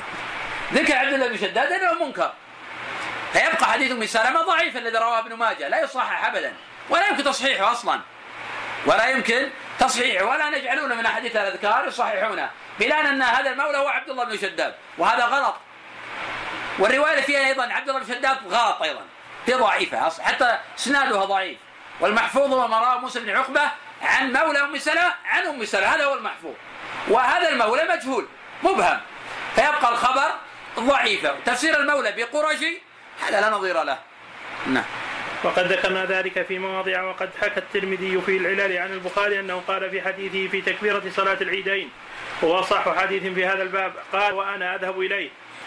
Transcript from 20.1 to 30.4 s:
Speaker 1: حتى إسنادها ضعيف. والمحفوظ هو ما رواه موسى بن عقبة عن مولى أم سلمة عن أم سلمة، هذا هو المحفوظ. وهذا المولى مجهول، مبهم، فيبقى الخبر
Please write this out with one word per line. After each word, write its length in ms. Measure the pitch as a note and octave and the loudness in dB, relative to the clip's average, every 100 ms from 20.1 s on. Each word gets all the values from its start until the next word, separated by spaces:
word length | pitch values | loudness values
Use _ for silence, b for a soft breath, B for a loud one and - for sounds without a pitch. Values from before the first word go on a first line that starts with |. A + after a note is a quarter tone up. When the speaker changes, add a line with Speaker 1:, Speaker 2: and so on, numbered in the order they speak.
| E3 G3 | 0 -2
Speaker 1:
حتى 320 | B3+ B3 G#3 - - | 2 2 2 -4 -8
إسنادها 460 | A3+ C#4+ C4 G#3 G3 | 0 2 2 2 2
ضعيف. 320 | G3 F#3 - - - - - | 0 -2 -8 -18 -20 -18 -2
والمحفوظ 540 | F3+ A3 G#3+ C4+ C#4 | 2 2 2 2 4
هو 140 | C4 A#3+ | 4 4
ما 120 | A3 | 4
رواه 200 | A#3+ B3 | 4 2
موسى 200 | B3+ B3 | 0 -6
بن 100 | A3 | -2
عقبة 320 | G3+ B3+ C#4 D4 - - - | 0 2 2 2 -2 -12 -6
عن 320 | - A#3 C4+ | 0 2 2
مولى 260 | B3+ D#4+ C#4+ | 2 4 2
أم 180 | C#4+ D4 | 0 -2
سلمة 360 | D4 D#4 F4 - - | 0 2 2 0 -2
عن 200 | C4 F4 | -2 -2
أم 200 | C#4 G#3+ | -4 -2
سلمة، 220 | G3+ G3+ | 2 4
هذا 180 | D#4 C#4+ | 4 2
هو 80 | |
المحفوظ. 400 | C4 G#3+ - E3 A#2+ - - - - - | 0 -4 -8 -12 -12 -14 -16 -12 -6 2
وهذا 420 | G3+ B3 E4 E4+ | 4 6 4 4
المولى 340 | C#4 G#3+ B3+ | 4 2 4
مجهول، 440 | E4 E4+ C4 B3+ - - - - | 2 0 0 -4 -4 -8 -18 0
مبهم، 360 | F4 F#4+ F3 D3 - - - - - - | 2 4 4 2 -4 -14 -12 -10 -4 2
فيبقى 360 | C#4+ D4+ C4 | 4 4 2
الخبر 400 | A#3 A#3+ C4 D4+ - | 4 4 4 2 0